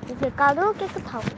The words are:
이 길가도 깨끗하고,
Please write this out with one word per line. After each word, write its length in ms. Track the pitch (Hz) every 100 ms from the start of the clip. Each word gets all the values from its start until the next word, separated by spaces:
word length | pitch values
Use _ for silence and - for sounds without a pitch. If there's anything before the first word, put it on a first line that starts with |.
| -
이 60 | 247
길가도 580 | 269 - 285 285 392
깨끗하고, 520 | 415 381 - - 240 208